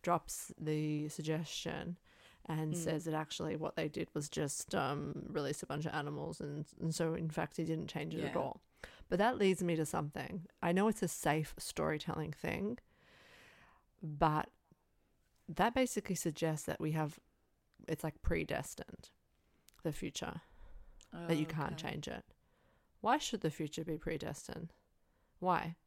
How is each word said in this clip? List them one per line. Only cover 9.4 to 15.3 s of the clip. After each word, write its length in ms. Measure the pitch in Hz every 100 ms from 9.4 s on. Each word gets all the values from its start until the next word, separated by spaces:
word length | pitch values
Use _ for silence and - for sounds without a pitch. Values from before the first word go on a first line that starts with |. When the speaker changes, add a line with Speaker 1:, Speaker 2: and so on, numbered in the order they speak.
| 196 180
Speaker 1:
me 140 | 175 160
to 100 | 156
something. 600 | 165 147 - 135 185 170 _
I 120 | 170
know 160 | 180 214
it's 140 | 214
a 60 | 170
safe 460 | - 156 151 156 -
storytelling 760 | - - 156 151 170 160 156
thing, 460 | 151 - - 202 247 _ _ - - - - - - - - _ _
but 480 | 160 147 160 151 - _ _ - _ _ _ _ _